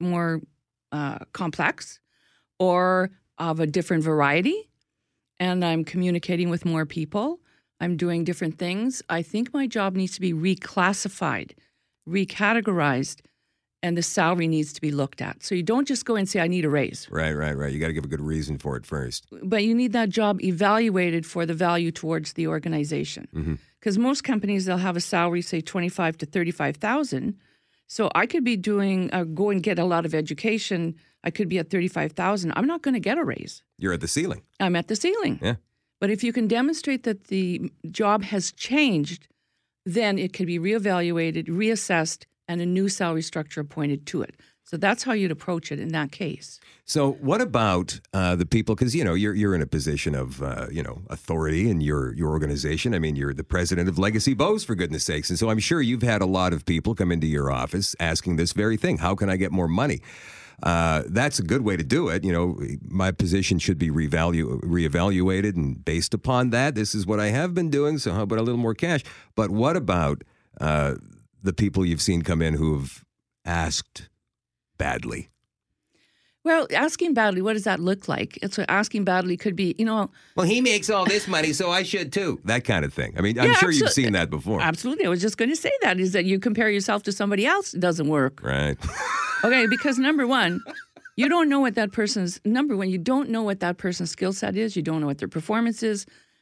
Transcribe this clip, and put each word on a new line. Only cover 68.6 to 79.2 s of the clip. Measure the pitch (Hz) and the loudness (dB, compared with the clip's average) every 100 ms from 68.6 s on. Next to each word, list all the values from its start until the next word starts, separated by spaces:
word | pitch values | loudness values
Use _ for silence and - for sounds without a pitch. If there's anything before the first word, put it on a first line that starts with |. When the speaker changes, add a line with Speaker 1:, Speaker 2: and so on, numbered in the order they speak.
Speaker 2:
more | 113 | 0
cash?" | 107 165 156 - - - | 0 0 0 -2 -18 -10
But | - 104 | 0 0
what | 101 131 180 | 4 2 2
about, | 101 90 73 71 - _ _ - | 2 2 2 0 -6 _ _ -4
uh, | 76 76 71 58 - - _ _ | 0 2 2 -2 -10 -20 _ _
the | 95 | -4
people | 85 101 95 | 2 2 2
you've | 90 80 | 2 2
seen | - 87 | 2 2
come | 80 80 | 2 2
in | 80 | 2
who've | 78 78 73 67 - - _ _ _ | 2 2 0 -4 -10 -20 _ _ _
asked | - 85 80 - - - - _ _ _ _ _ _ - | -4 -2 -2 -4 -8 -14 -20 _ _ _ _ _ _ -6
badly? | 71 64 - 57 - _ _ _ _ _ _ _ _ _ _ _ | -4 -2 -6 -8 -10 _ _ _ _ _ _ _ _ _ _ _
Speaker 1:
Well, | 330 330 277 | 2 2 4
asking | 156 302 - 349 | 2 0 0 2
badly, | 254 214 185 | 4 4 2
what | 196 | 0
does | 214 | 0
that | 208 185 | 0 0
look | 175 196 - | 0 0 -2
like? | - - - | -4 -4 -6
It's, | 196 - - | -6 -4 0
asking | 190 214 214 | 2 2 0
badly | 196 185 | 2 2